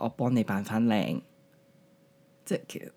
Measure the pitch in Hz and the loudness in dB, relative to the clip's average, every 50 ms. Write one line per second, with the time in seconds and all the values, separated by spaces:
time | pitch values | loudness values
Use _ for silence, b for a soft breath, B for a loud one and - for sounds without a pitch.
0 | - 117 - - 123 123 127 120 107 - 101 98 101 - 101 110 117 117 110 104 | -4 -4 -2 0 0 2 2 2 2 2 0 -2 -2 -2 0 2 2 4 4 2
1 | 92 - - - - - _ _ _ _ _ _ _ _ _ _ _ _ _ _ | 2 0 -2 -4 -6 -10 _ _ _ _ _ _ _ _ _ _ _ _ _ _
2 | _ _ _ _ _ _ _ _ _ - 101 - - - - - - - - | _ _ _ _ _ _ _ _ _ -4 -4 -4 -4 -8 -12 -12 -12 -14 -12